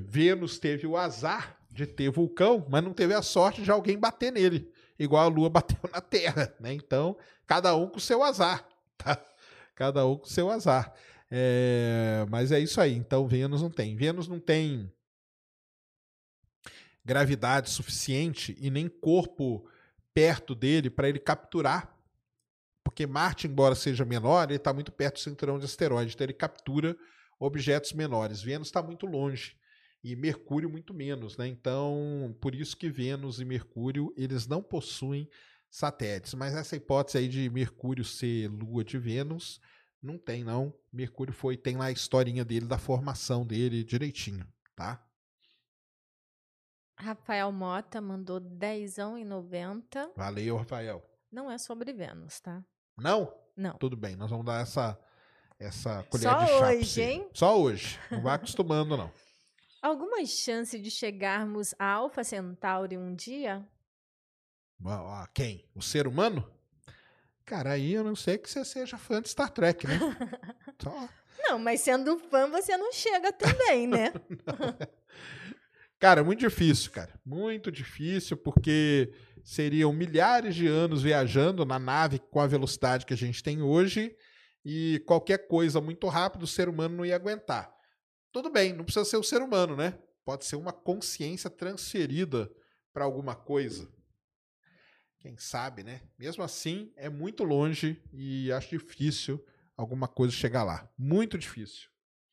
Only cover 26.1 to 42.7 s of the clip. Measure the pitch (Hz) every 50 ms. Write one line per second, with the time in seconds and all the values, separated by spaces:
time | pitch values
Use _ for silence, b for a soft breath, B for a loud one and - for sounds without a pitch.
26.1 | 113 - 139 131 135 - - 151 - - - 135 139 147 151 165 175 - b b
27.1 | b b b b b b - - 147 147 127 143 143 147 143 - - 151 156 147
28.1 | 123 110 110 107 107 101 101 120 139 151 151 - - 185 165 160 170 170 - 196
29.1 | 165 139 139 139 135 120 - - - _ b b b b b b b b b 120
30.1 | 123 123 143 160 147 - - - 143 151 156 165 151 160 170 - 202 160 139 139
31.1 | 143 127 110 107 101 - 123 127 127 123 - 127 127 135 143 147 143 147 147 147
32.1 | 147 143 135 120 113 - - 139 127 135 151 - - - - 165 139 131 123 127
33.1 | 139 139 139 135 117 120 127 127 127 123 - - - 117 117 131 135 143 147 -
34.1 | - - 131 131 131 127 110 120 147 175 208 - 202 170 - - - - 131 135
35.1 | 139 143 147 147 b b b b b b b b - - - 147 143 - 123 104
36.1 | 101 95 - - - 131 135 139 139 156 156 - - 147 - - 139 139 139 139
37.1 | - 131 127 127 127 135 131 123 117 127 127 113 - - - 127 131 127 117 -
38.1 | - - 127 120 117 113 110 104 104 104 113 110 117 117 110 - - 131 120 117
39.1 | 113 131 139 151 160 170 - - - - b b b b b b b b - 135
40.1 | 160 175 - - 117 123 120 113 117 123 135 147 147 _ _ _ - 123 127 120
41.1 | - - 131 131 117 - - 131 127 127 - 135 127 127 131 131 127 - - -
42.1 | - 127 127 120 120 127 120 117 117 117 117 117